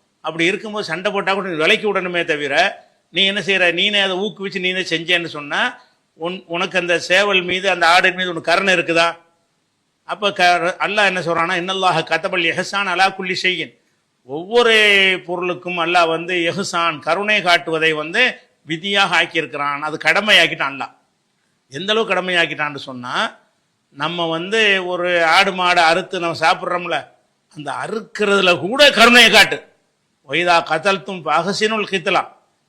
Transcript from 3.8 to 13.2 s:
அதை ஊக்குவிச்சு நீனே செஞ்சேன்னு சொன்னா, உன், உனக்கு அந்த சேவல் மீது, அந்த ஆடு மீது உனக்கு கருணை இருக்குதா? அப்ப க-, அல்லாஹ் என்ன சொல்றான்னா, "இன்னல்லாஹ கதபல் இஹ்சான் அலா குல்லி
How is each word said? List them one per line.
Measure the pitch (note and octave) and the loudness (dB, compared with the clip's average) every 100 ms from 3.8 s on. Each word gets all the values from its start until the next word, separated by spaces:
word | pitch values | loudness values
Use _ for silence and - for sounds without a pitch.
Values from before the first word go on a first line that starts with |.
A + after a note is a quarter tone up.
| G3+ G#3 | 0 0
அதை | G3 F#3 | 0 -2
ஊக்குவிச்சு | G#3 E3 G3 F#3 | -4 -6 -8 -6
நீனே | F#3 F#3 | -4 -4
செஞ்சேன்னு | F3+ E3 E3 F3 E3+ | -4 -4 -2 -2 -2
சொன்னா, | D3+ C#3+ E3+ A#3+ - _ _ _ | -10 -8 -4 -4 -6 _ _ _
உன், | _ E3 F#3+ - | _ -8 -8 -8
உனக்கு | E3+ F#3 F#3 | -6 -2 -2
அந்த | F3 E3+ | 0 -2
சேவல் | - F3+ G#3 F#3+ | 2 2 4 0
மீது, | F3 F#3 F#3+ | 0 -2 0
அந்த | F3+ E3+ | 2 4
ஆடு | F3 F#3 | 6 4
மீது | F#3 F3+ | 0 -6
உனக்கு | E3 E3 | -4 0
கருணை | F3 G3 | 0 2
இருக்குதா? | F3 D#3+ E3 E3+ D#3+ _ _ _ _ _ _ _ _ | 0 2 0 0 -2 _ _ _ _ _ _ _ _
அப்ப | - F3+ G#3 | -14 -4 -4
க-, | - F3+ F3 E3 F3+ | 2 4 4 0 -2
அல்லாஹ் | E3 G#3 G3+ | -2 2 2
என்ன | F#3 | 0
சொல்றான்னா, | D#3+ E3 E3 F#3 | -2 -2 0 -2
"இன்னல்லாஹ | F3+ F#3+ F#3 D#3+ | -4 0 0 0
கதபல் | D#3+ E3 F#3+ F#3 | 0 -2 -2 0
இஹ்சான் | E3 D3+ F#3 G3 G3 | 0 -2 -4 -4 -2
அலா | F3 F#3+ | 2 0
குல்லி | G3 | 0